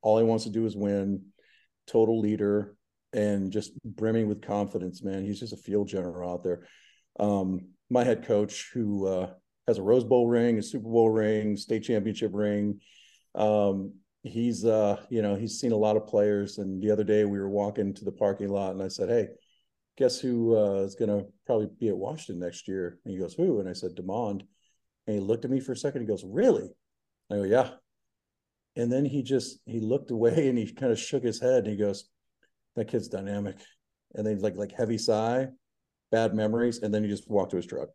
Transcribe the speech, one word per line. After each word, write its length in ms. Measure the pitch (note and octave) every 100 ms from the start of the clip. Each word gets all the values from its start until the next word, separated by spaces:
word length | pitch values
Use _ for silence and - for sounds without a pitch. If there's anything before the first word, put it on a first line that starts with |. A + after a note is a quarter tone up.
All 160 | A2 A2
he 60 |
wants 200 | A2+ A2+
to 60 | A2+
do 160 | G#2+ A2+
is 100 | G2+
win, 460 | G2+ G2+ G2 G2 - _ _ _ _ _ -
total 340 | A#2 A2+ A2+
leader, 560 | G#2 G#2+ G#2 G2+ G2+ - _ _ _
and 360 | - G#2 G2+ F#2+
just 220 | G#2 G#2 -
brimming 460 | A2+ G2 A2 A2+ G#2+
with 140 | G2+
confidence, 600 | - G#2 G2+ G2 F2+ F2+
man." 220 | F#2+ F#2+
He's 160 | G2 G2
just 140 | A#2
a 20 | -
field 320 | - G2+ G2+
general 420 | G2+ F2+ F2+ F2+
out 140 | F2
there. 220 | F#2 F2 - - _ _ _ -
Um, 520 | G#2 G2+ F#2+ F#2 - _ _
my 160 | B2
head 220 | A#2+ A2 -
coach, 440 | G#2+ G#2 - -
who, 320 | B2+ G#2+ G2+ G2
uh, 260 | F#2 F#2 - _ _ -
has 120 | G#2+
a 40 |
Rose 220 | F#2+ B2
Bowl 240 | A2+ B2 A#2+
ring, 300 | A#2+ A#2+ A2+
a 40 |
Super 260 | G2+ C3+ A2
Bowl 200 | A2+ A2+
ring, 480 | A2 G#2+ A2 G#2+ G2+
state 260 | - A2+
championship 500 | G#2+ A2+ G2+ G#2 G#2+
ring, 460 | G2 G#2 G#2 G#2 G2 _ _ _ _ _
um, 600 | - G#2+ G#2+ G2+ G2 F#2+ - _ _
he's, 440 | - G#2 A#2 G#2+ A2
uh, 340 | A2 G#2 G2 -
you 140 | A#2
know, 120 | G#2
he's 240 | G2+ A2 -
seen 140 | B2
a 40 | A2
lot 200 | G#2+ G#2+
of 100 | G#2+
players. 520 | A2 G#2 G#2 G2+ -
And 240 | G2 F#2+
the 80 | G#2
other 140 | G#2
day 200 | G2+ G#2+
we 140 | G#2 G2+
were 100 | G2
walking 460 | G2+ G2+ G#2+ G2+
to 100 | G2
the 80 | G2
parking 380 | F#2+ G#2 G2+ G2+
lot, 220 | G2+ F#2+
and 100 | F#2+
I 60 | F#2+
said, 200 | - F#2+
"Hey, 200 | A#2+ G2+ - _ _ _ _ _ _
guess 240 | B2+ B2
who, 360 | B2+ A#2+ A#2 A2
uh, 260 | G#2 G2
is 120 | G2
gonna 300 | F#2+ A2 G2+ G2+ _ _
probably 220 | A#2 G#2 -
be 100 | A2+
at 80 | F#2
Washington 420 | G2 D#3 - F2
next 300 | F2 E2+ -
year?" 300 | F#2+ F2 F2
And 80 | -
he 60 | F#2
goes, 140 | F2
"Who?" 280 | - F3+ A#2+
And 80 | F#2+
I 40 |
said, 240 | F2+ F#2 E2+
"Demond." 460 | F#2 G#2 A2+ G2 - _ _ _ _ _ -
And 100 | G#2
he 40 |
looked 260 | G2 A2+ C3
at 40 |
me 80 | C3
for 140 | C3+
a 40 | A#2+
second. 260 | D3 C#3
He 40 | A2
goes, 160 | G2+
"Really?" 460 | F#2 A2+ A#3+ - - - _ _ _ _ _
I 60 | G#2
go, 60 |
"Yeah." 260 | F#2+ A2+ B2+ - _ _ _ _ _ _ _ _ _ -
And 140 | A#2+
then 140 | B2+ C#3+
he 160 | C#3+
just, 360 | B2+ C3+ - -
he 160 | - A2+
looked 300 | A2 C3 -
away 380 | A#2 A#2 D#3+ C#3
and 100 | A#2+
he 80 | G#2+
kinda 300 | - C3 A2+
shook 260 | - C#3+
his 180 | A#2+ A2
head 240 | B2+ B2+
and 40 | G#2+
he 80 | G2+
goes, 340 | G#2 F#2+ - _ _ _ _ _ _ -
"That 120 | G#2+
kid's 200 | B2 F2+
dynamic." 500 | G2 G2 G2+ G2+ F#2+ - _ _ _ _
And 120 | - G#2+
then, 120 | G#2
like, 160 | G#2 F#2+
like, 160 | G2+
heavy 260 | - A2+ A2+
sigh, 500 | A2+ G#2+ A2 B2 C3 - _ _ _ _ _
bad 240 | A2 A2+
memories, 480 | G#2+ G#2+ A2+ A#2+ A#2
and 100 | G#2+
then 120 | G#2+
he 40 | G#2+
just 220 | G2+ -
walked 220 | G2+ F2+
to 40 | F2+
his 100 | E2
truck. 240 | - D2+